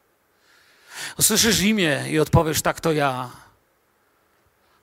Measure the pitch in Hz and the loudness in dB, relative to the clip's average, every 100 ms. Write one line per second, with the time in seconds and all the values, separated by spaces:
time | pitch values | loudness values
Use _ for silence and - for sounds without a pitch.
0 | _ _ _ _ _ _ _ _ - - | _ _ _ _ _ _ _ _ -20 -14
1 | - - 147 208 226 165 196 220 160 131 | -12 -2 0 2 2 2 2 2 0 0
2 | 131 156 147 170 160 143 160 - 165 151 | -2 -2 2 2 2 0 -2 -2 -2 0
3 | 143 127 123 - - _ _ _ _ _ | 0 -2 -8 -14 -20 _ _ _ _ _
4 | _ _ _ _ _ _ _ _ | _ _ _ _ _ _ _ _